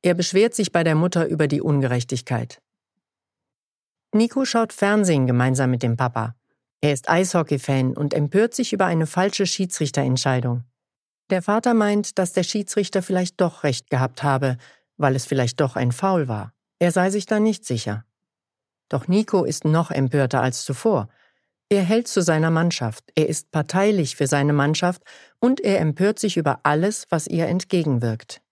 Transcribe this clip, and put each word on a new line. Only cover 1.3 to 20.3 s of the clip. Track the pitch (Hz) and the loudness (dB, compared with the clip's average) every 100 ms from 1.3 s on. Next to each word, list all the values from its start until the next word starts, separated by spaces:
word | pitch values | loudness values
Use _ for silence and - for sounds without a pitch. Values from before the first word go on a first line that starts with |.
| 160 147 | 0 0
die | 147 | 0
Ungerechtigkeit. | - 143 135 123 120 123 - 117 117 - _ _ _ _ _ _ _ _ _ _ _ _ _ _ _ | 0 0 2 -2 -2 -8 -4 -6 -6 -14 _ _ _ _ _ _ _ _ _ _ _ _ _ _ _
Nico | 214 233 269 | 2 2 0
schaut | 262 233 226 | 0 0 -2
Fernsehen | - 202 214 190 147 127 | 0 2 2 4 2 2
gemeinsam | 123 127 131 127 | 2 2 2 0
mit | 123 | 0
dem | 120 117 | 0 0
Papa. | 127 117 110 - _ _ _ _ | -2 -2 -6 -8 _ _ _ _
Er | 147 | -2
ist | 139 - | -2 0
Eishockey-Fan | 165 190 180 156 143 - 135 131 - | 0 2 0 0 -2 0 0 0 -2
und | 147 160 | -2 -2
empört | 147 190 233 240 | 0 0 0 -2
sich | 240 | -4
über | 202 180 | 0 0
eine | 165 156 | 0 0
falsche | - 196 - 190 | 0 -2 0 -4
Schiedsrichterentscheidung. | - 185 - 147 - 131 127 139 127 123 120 - _ _ _ _ _ _ | -2 -4 -4 -4 -2 0 0 0 -2 -2 -4 -8 _ _ _ _ _ _
Der | 185 | -4
Vater | 175 214 240 233 | 0 0 2 2
meint, | 208 208 208 - | 2 0 -2 -2
dass | 180 | 0
der | - | 0
Schiedsrichter | 180 208 202 - 190 196 | -2 -4 -2 -2 0 -2
vielleicht | 180 185 180 - | -2 -2 -2 0
doch | 175 - | -2 0
recht | 147 123 _ | -4 -4 _
gehabt | 135 127 - | -2 -2 -2
habe, | 143 135 135 123 - _ _ - | 0 0 0 -4 -10 _ _ -2
weil | 143 131 | 0 0
es | - | 0
vielleicht | 135 120 - | 0 0 0
doch | 135 - | -2 0
ein | 123 | -2
Foul | 120 190 185 131 | 0 0 0 -2
war. | 107 101 _ _ _ | -6 -8 _ _ _
Er | 175 | 0
sei | 180 185 | 2 0
sich | 202 190 | -2 -2
da | 214 | 0
nicht | 214 208 - | 0 -2 -4
sicher. | 117 - 104 - _ _ _ _ _ _ _ _ | -6 -4 -8 -10 _ _ _ _ _ _ _ _
Doch | 139 - | -6 0
Nico | 185 214 196 | 0 2 0
ist | 156 156 | 0 -2
noch | 151 160 165 | 0 0 0
empörter | - 131 143 131 | -2 0 0 0